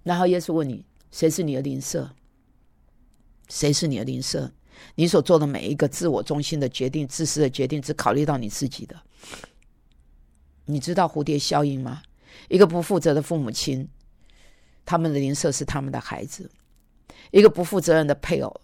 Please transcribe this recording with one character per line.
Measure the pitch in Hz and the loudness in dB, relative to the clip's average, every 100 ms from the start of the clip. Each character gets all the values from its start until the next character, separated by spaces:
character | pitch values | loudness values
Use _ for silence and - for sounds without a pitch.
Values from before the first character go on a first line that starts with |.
然 | 175 175 | -4 0
后 | 180 | 2
耶 | 180 | 2
稣 | 160 | 0
问 | 165 143 | -2 -2
你， | 110 - _ _ | -6 -12 _ _
谁 | - 160 | 0 0
是 | 156 | 2
你 | 160 131 | -2 -2
的 | |
邻 | 139 135 | -4 -8
舍？ | 131 - 135 - _ _ _ _ _ _ _ _ _ _ _ _ - | -6 -8 -8 -14 _ _ _ _ _ _ _ _ _ _ _ _ -16
谁 | - 147 | -2 0
是 | 143 160 | 2 0
你 | 117 | -2
的 | |
邻 | 127 127 | -4 -6
舍？ | 135 - 131 - _ - - | -4 -6 -6 -12 _ -20 -14
你 | - 165 | 0 4
所 | 175 | 4
做 | 139 165 | 6 4
的 | 147 | 4
每 | 127 98 | -4 -4
一 | |
个 | 147 143 | 0 0
自 | - 170 | 0 -2
我 | 123 | -2
中 | - 147 | -2 -4
心 | - 156 | -4 -2
的 | 131 | -4
决 | - 131 | -2 -4
定、 | 156 139 | -4 -6
自 | - 160 | -4 -4
私 | 151 | 0
的 | 143 | 0
决 | 135 127 | 0 -4
定， | 147 | -4
只 | 139 | -6
考 | - 117 | -2 0
虑 | 127 | 2
到 | 151 135 | 0 -2
你 | 107 | -4
自 | - 131 | -6 -6
己 | - - | -8 -16
的。 | - _ _ - - - _ _ _ _ _ _ _ _ _ _ _ | -18 _ _ -20 -18 -20 _ _ _ _ _ _ _ _ _ _ _
你 | - 147 | -8 -6
知 | 156 | -2
道 | 180 170 | 0 0
蝴 | 151 | 0
蝶 | 147 143 | -2 -2
效 | - 147 | 0 0
应 | 147 135 | 0 -2
吗？ | 127 139 - _ _ - - | -6 -10 -16 _ _ -20 0
一 | 185 | 6
个 | 190 | 6
不 | 170 | 6
负 | 165 185 | 0 2
责 | 160 | 4
的 | 147 | 2
父 | 143 165 | 0 -2
母 | 127 | -2
亲， | - - 131 131 - - _ - - - - _ _ - | -4 -4 -4 -8 -16 -20 _ -20 -20 -20 -20 _ _ -2
他 | 170 | 0
们 | 165 | 0
的 | 139 | 0
邻 | 139 | -2
舍 | 139 156 | -2 -2
是 | 139 | -2
他 | 143 143 | -4 -4
们 | 135 | -4
的 | 131 | -8
孩 | - - | -8 -10
子。 | - - 185 _ _ _ _ _ _ - - | -12 -14 -18 _ _ _ _ _ _ -20 2
一 | 196 | 8
个 | 214 | 8
不 | - | 6
负 | 175 196 | -2 0
责 | 165 | 4
任 | 160 151 | 4 4
的 | |
配 | 143 - 156 | 0 0 -2
偶， | 113 - | -2 -10